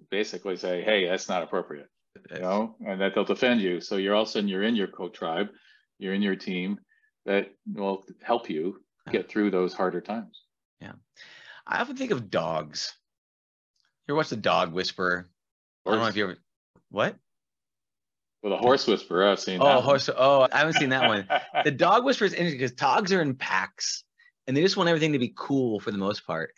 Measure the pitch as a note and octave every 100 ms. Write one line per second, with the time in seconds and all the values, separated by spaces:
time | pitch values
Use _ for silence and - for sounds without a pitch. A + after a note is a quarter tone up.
0 | _ G2 G#2+ F2+ G2 F2+ F2+ F2+ F2 G#2
1 | F2+ F#2 - F#2 D#2+ F#2+ E2+ D2 - _
2 | _ - - - F#2 G2 A2+ - G3 F#2+
3 | G2 G#2+ G2 G2 B2+ A#2+ F#2+ F2 - G2+
4 | G2 G#2 A2 A2+ G2+ F#2+ G#2+ A#2 F#2 -
5 | F2+ - F2 E2 G#2 - _ _ _ _
6 | G2 G2 G2+ F#2+ - F#2 F2+ G2+ _ _
7 | _ _ G#2 G2+ F#2+ - G#2+ G#2 G2 G2
8 | - - - A#2 - D#2 F2 G2 _ _
9 | - G#2+ - A2 G#2 F#2 F2+ - F2+ F2
10 | - A2+ G#2 - _ _ _ _ - -
11 | _ - - - - - - - B3 C4+
12 | C4 D3 G2+ F#2+ E2 D#2+ D2+ - - -
13 | _ _ _ _ _ _ _ _ _ _
14 | - D3 D#3 A#2 G2 E2+ F2+ E2+ F2+ -
15 | F#2 F2+ F2+ _ _ _ _ _ F#2 G#2+
16 | A2+ G#2 G2 - _ _ _ _ _ F#2+
17 | D3+ - _ _ _ _ _ _ _ _
18 | _ _ _ _ G#2 F#2 A#2+ C3+ - F#2+
19 | - F2 G2+ F#2+ - F#2+ C#3 C3 B2 C#3
20 | - B2 C3+ C#3 B2+ C3+ D#3 D#3 C#3 C3
21 | A#2+ G#2+ G2 - - D#3 C#3+ C3 E3+ A3
22 | B3+ B3 G3 E3 F3 C3+ B2+ - C#3+ C#3
23 | F#3+ F#3+ D3 C3 - F#2 F#2 - - -
24 | - _ _ _ - C3+ F#3+ G3 E3+ E3
25 | D#3 C#3+ A#2+ - - C#3 B2 G#2 G#2+ G2+
26 | F#2+ G#2 - D#2+ D#2+